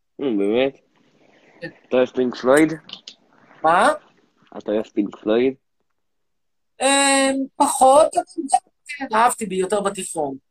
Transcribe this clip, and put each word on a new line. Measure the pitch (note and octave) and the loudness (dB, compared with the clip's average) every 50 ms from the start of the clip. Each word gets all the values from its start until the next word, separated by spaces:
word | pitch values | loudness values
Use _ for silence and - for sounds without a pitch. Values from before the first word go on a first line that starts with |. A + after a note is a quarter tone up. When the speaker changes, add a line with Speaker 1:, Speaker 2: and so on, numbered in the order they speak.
| _ _ _ - | _ _ _ -8
Speaker 1:
אה, | C#3+ C#3 A2+ | -4 -4 -2
באמת? | G2+ G2+ G2+ A2 B2 C3 C#3 C3+ _ _ _ _ _ _ _ _ _ _ _ _ _ _ _ _ _ | -2 -2 0 0 0 0 -2 -4 _ _ _ _ _ _ _ _ _ _ _ _ _ _ _ _ _
Speaker 2:
כן. | - - - _ _ | -18 -18 -18 _ _
Speaker 1:
אתה | _ - | _ 0
אוהב | B2+ B2+ B2 | 0 0 0
פינק | - B2+ B2+ B2 A2+ | 0 -2 -2 -2 -4
פלויד? | - - B2 C3+ D3+ D#3+ D#3 D#3+ D#3 - - - - _ - - _ _ _ _ _ _ _ - - - | -2 2 2 4 4 4 0 -4 -8 -14 -18 -20 -20 _ -20 -20 _ _ _ _ _ _ _ -12 -4 0
Speaker 2:
מה? | D#3 E3+ F#3 G#3+ G3 G#3 - - _ _ _ _ _ _ _ _ _ - | 0 2 4 2 2 0 -2 -8 _ _ _ _ _ _ _ _ _ -18
Speaker 1:
אתה | - - - | -12 -6 -4
אוהב | G#2 A2 G#2+ | -4 -4 -4
פינק | - _ G#2+ G2+ F#2+ - | -4 _ -4 -4 -4 -8
פלויד? | - - G#2+ G#2+ A#2 B2+ C3+ C3 - _ _ _ _ _ _ _ _ _ _ _ _ _ _ _ _ _ _ _ _ _ _ _ - | -8 -4 -2 0 0 0 0 -2 -6 _ _ _ _ _ _ _ _ _ _ _ _ _ _ _ _ _ _ _ _ _ _ _ -4
Speaker 2:
אמ, | B3+ C4+ C#4 C#4 C#4 C#4 C#4 C4+ C4+ C4+ C4+ C4+ C4+ - _ | 0 0 2 2 2 2 2 2 2 0 -2 -4 -6 -8 _
פחות, | - C#4+ - - - C4 C4 C4 D4 D#4+ - - | -2 -2 -2 2 4 6 6 8 6 4 4 0
אבל | F4 - - - F4 C#4+ C#4 - | -4 -6 -4 -8 -10 -4 -2 -4
גם | F#5 - _ _ _ _ | -4 -4 _ _ _ _
כן, | - - - C4+ C4+ G#3+ | -20 -14 -12 -8 -2 2
אהבתי | G#3+ A#3 B3 - - A3+ | 2 2 2 0 -2 -6
בי | F#3+ F#3 | -6 -4
יותר | F#3 F#3 F3+ G#3+ G#3 | -4 -2 -2 -2 -2
בתיכון. | F#3+ G3 G3+ G3 F#3 - - E3 D3 C#3 C3+ C3+ - _ | -2 -4 -6 -6 -10 -10 -6 -6 -6 -6 -6 -10 -16 _